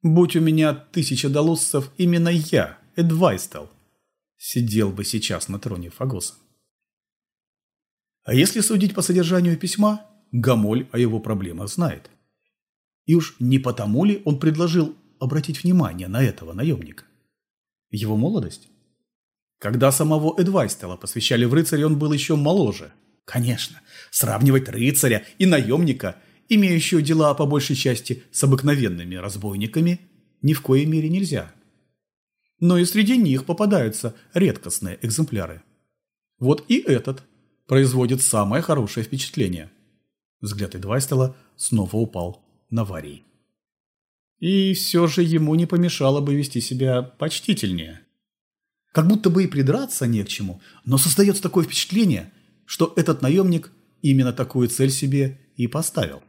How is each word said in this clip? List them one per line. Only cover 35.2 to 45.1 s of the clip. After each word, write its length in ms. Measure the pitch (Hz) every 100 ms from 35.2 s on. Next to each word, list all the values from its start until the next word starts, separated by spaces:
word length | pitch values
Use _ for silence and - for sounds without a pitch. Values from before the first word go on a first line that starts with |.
| 156 107 82 82 _ _ _ _ _ _ _ _
Вот 260 | 123 151 -
и 100 | 247
этот 440 | - 127 - 135 _ _ _ _ _
производит 560 | 135 135 127 123 131
самое 400 | - 110 101 127
хорошее 420 | 170 147 104 -
впечатление. 680 | 110 135 - - 101 87 80 _ _ _ _ _ _ _
Взгляд 340 | 104 104 95
Эдвайстела 600 | 90 95 123 135 135 131 131 _ _
снова 400 | - 113 92 104
упал 480 | 110 92 87 95 _ _ _
на 140 | 113
Варий. 400 | 101 90 73 73 _ _ _ _ _ _ _ _ _ _ _ _
И 340 | 165 196 190
всё 320 | 185 - 170
же 160 | 170